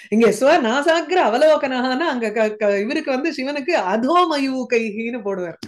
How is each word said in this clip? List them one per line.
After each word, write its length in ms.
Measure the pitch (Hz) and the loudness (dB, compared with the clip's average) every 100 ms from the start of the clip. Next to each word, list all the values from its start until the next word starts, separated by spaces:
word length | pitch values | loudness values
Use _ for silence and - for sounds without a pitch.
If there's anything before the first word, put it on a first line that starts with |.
| - | -4
இங்க 200 | 214 226 | 2 4
ஸ்வநாசாக்ர 880 | - 262 339 226 254 285 330 320 370 | 4 4 4 2 0 0 0 0 2
அவலோகனஹான்னா 840 | 262 233 311 294 285 254 254 254 | 2 4 4 4 0 -2 -2 -2
அங்க 320 | 339 254 226 | -2 -2 -2
க-, 180 | 214 214 | 0 -2
க-, 300 | 214 208 202 | 0 0 0
இவருக்கு 320 | 214 302 302 | -2 -4 -2
வந்து 220 | 254 320 285 | -2 -4 -4
சிவனுக்கு 400 | 262 294 269 320 | -6 -4 -2 0
அதோமயூகைகின்னு 1400 | 185 220 254 339 359 294 269 262 240 233 226 202 226 240 | 0 -2 2 2 2 0 -2 -4 -2 -2 -2 -6 -8 -6
போடுவார் 320 | 202 190 175 - | -6 -6 -8 -10